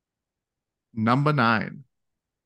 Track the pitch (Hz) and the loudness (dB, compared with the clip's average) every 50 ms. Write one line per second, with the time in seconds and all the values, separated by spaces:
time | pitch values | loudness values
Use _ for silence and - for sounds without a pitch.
0 | _ _ _ _ _ _ _ _ _ _ _ _ _ _ _ _ _ _ - 113 | _ _ _ _ _ _ _ _ _ _ _ _ _ _ _ _ _ _ -8 -4
1 | 110 113 123 139 143 151 151 139 117 113 117 107 92 92 - - - _ _ _ | 0 0 2 2 2 0 0 2 2 2 2 0 -2 -6 -12 -16 -20 _ _ _
2 | _ _ _ _ _ _ _ _ _ | _ _ _ _ _ _ _ _ _